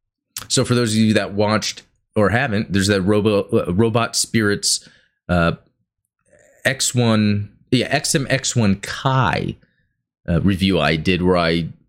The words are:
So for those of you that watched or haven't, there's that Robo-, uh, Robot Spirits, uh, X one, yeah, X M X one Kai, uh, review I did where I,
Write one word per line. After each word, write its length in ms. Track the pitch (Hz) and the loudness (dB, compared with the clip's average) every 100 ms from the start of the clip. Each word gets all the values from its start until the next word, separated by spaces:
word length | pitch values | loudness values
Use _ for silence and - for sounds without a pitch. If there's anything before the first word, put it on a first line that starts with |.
| _ _ _ - - | _ _ _ -16 -4
So 160 | - | -2
for 100 | 123 | 0
those 200 | 120 117 | 0 2
of 40 | 110 | 2
you 140 | 110 | 2
that 200 | 104 98 | 2 0
watched 480 | 101 104 107 - - - _ _ 110 | -2 0 0 -4 -10 -18 _ _ 0
or 140 | 104 | 2
haven't, 420 | 117 135 104 - | 2 0 -2 -2
there's 140 | 98 95 | -2 0
that 160 | 101 | 2
Robo-, 460 | 92 107 107 101 - | 2 2 2 0 0
uh, 220 | 113 - | -2 0
Robot 420 | 90 113 113 117 - | 0 0 0 -2 -4
Spirits, 720 | - 113 104 101 - - - _ _ _ - | -2 0 0 0 -2 -4 -8 _ _ _ -2
uh, 240 | 87 85 82 _ _ _ _ _ _ _ _ _ _ | 0 0 -2 _ _ _ _ _ _ _ _ _ _
X 300 | - 135 - | -4 -2 -2
one, 580 | 123 117 107 104 104 101 - _ | 0 2 2 2 0 -6 -14 _
yeah, 160 | 127 104 | -2 0
X 280 | 147 - | -2 -2
M 120 | 151 131 | -2 -2
X 260 | 131 - 127 | -2 -2 0
one 200 | 104 98 | 2 0
Kai, 800 | - - 135 131 107 - 50 - _ _ _ _ _ _ - | -4 -6 -2 0 0 -2 -4 -8 _ _ _ _ _ _ -2
uh, 120 | 82 | 0
review 400 | 87 90 95 87 | 2 2 2 2
I 160 | 73 82 | 2 0
did 240 | 85 87 | 0 0
where 140 | 90 87 | 2 2
I, 320 | 82 85 80 - | 2 0 -4 -10